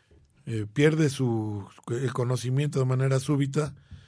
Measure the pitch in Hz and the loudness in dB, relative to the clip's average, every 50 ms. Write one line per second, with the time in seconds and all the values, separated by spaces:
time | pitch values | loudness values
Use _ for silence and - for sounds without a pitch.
0 | _ _ - - _ _ _ _ _ - 117 110 107 104 - 143 147 160 156 156 | _ _ -20 -20 _ _ _ _ _ -6 -6 -6 -6 -4 2 4 4 4 6 4
1 | 160 143 135 - 135 123 113 113 107 107 104 101 95 - - - - - 117 120 | 2 2 2 0 0 0 0 0 -2 -2 -4 -6 -8 -10 -16 -16 -8 -6 -4 -4
2 | 139 123 - - 123 120 127 123 117 123 127 139 147 147 139 139 131 127 131 127 | -2 -2 -2 -2 -2 0 -2 -2 -2 -2 0 0 0 0 0 0 0 2 2 0
3 | 135 135 135 131 135 - 151 139 143 139 139 151 147 143 - - - - - - | 2 2 2 0 0 0 0 0 0 0 -2 -2 -4 -4 -6 -14 -18 -20 -20 -20
4 | - | -20